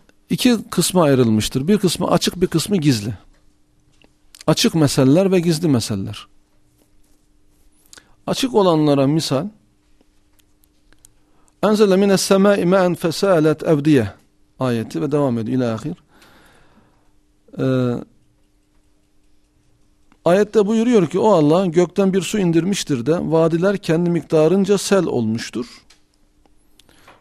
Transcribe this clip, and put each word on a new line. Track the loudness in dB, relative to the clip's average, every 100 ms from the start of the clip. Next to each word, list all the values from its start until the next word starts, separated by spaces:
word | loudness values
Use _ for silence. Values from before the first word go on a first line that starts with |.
| _ _ -8
iki | -2 0 0 -2
kısma | -4 -2 2
ayrılmıştır. | 2 2 2 0 -2 -4 0
Bir | 0
kısmı | 0 -2 -2
açık, | -2 -2 -4
bir | -2
kısmı | -2 -2 -2
gizli. | 0 0 -4 -12 -16 _ _ _ _ _ _ _ _ _ _ -8 -4
Açık | 0 0 2
meseleler | 0 2 2 4 2
ve | 2
gizli | 0 0 0
meseleler. | 0 -2 -6 -8 -12 -20 _ _ _ _ _ _ _ _ _ _ _ _ _ _ _ _ -20 _ _ -8
Açık | -6 -2
olanlara | 2 2 2 2 2 2
misal, | 0 -2 -4 -6 -12 _ _ _ _ _ _ _ _ _ _ _ _ _ _ -20 _ _ _ _ _
"Enzele | 0 2 2 4
mines | 2 2
semâi | 2 2 4 2 2
me'en | 2 0 -2
fesâlet | -4 -2 0 2 2 0
evdiye" | 0 0 2 2 0 -8 _ _ _ -8
ayeti | -4 -4 -6 -6
ve | -4
devam | -2 -2 -2
ediyor, | -4 -4
ilâ | -4
ahir. | -6 -10 -14 _ _ _ _ _ _ _ _ _ _ _ _ _ _ _ -6
Ee, | -2 -2 -2 -4 -10 _ _ _ _ _ _ _ _ _ _ _ _ _ _ _ _ _ _ _ _ _ 0
ayette | 0 2 0 0
buyuruyor | 0 2 2 2
ki, | 0
"O | 2
Allah | 4 4 2 0
gökten | 0 0 0 0
bir | -2
su | -2 -2
indirmiştir | 0 0 0 -4 -4 -4 -2
de | -2 0
vadiler | 0 2 0 0 -2
kendi | -2 -2 0
miktarınca | -2 0 2 2 2 2 0
sel | 0 0 0
olmuştur." | -2 -2 -4 -8 -12 -12 -18 _ _ _ _ _ _ _ _ _ _ _ _ -20 -20